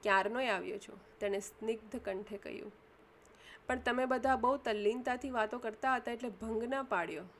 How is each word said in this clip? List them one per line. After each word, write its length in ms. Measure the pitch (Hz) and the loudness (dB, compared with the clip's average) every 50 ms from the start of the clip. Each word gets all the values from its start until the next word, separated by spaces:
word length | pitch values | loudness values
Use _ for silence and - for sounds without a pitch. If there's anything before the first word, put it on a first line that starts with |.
| - | 4
"ક્યારનોય 440 | 214 196 196 190 208 226 247 262 | 6 6 6 6 4 0 0 0
આવ્યો 300 | 240 202 185 175 185 - | 0 0 -2 -2 -4 -8
છું," 420 | - - - - 196 - - - - | -8 -8 -12 -18 -18 -20 -20 -10 -4
તેણે 200 | 208 202 196 196 | -2 -2 0 -2
સ્નિગ્ધ 600 | 202 - - - 220 226 226 220 220 214 - 240 - | -4 -8 -12 -6 -4 -4 -4 -4 -6 -10 -10 -8 -6
કંઠે 340 | 202 190 185 208 - 214 | -6 -6 -6 -6 -8 -12
કહ્યું. 340 | 196 - - - - - 208 - - - - - - - - - - - - - - - - - - - | -12 -10 -10 -10 -10 -10 -12 -14 -18 -20 -20 -20 -20 -20 -20 -20 -20 -20 -20 -20 -20 -20 -20 -20 -20 -4
"પણ 120 | - 254 254 | -2 -2 0
તમે 260 | - 247 240 254 254 | 2 0 2 2 2
બધા 300 | 254 254 247 233 262 262 | 2 2 2 4 4 4
બહુ 220 | 247 226 247 269 | 6 6 4 4
તલ્લીનતાથી 720 | 277 - 240 214 208 208 208 233 247 240 269 247 247 - 277 | 4 2 0 0 4 4 4 2 4 0 -2 -2 -2 -2 -2
વાતો 280 | 254 240 214 214 240 | 0 2 0 0 0
કરતા 380 | 247 240 220 208 - - 262 262 | -4 -4 -6 -6 -2 0 2 2
હતા 160 | 240 226 233 | 2 0 -4
એટલે 180 | 240 233 247 240 | -6 -4 -6 -8
ભંગ 340 | 196 180 220 226 220 214 233 | -6 -6 -6 -2 -2 -2 0
ના 200 | 240 269 269 262 | 0 -2 -2 0
પાડ્યો." 400 | 262 214 180 170 165 165 151 185 180 - | 0 0 0 0 0 -4 -8 -8 -12 -16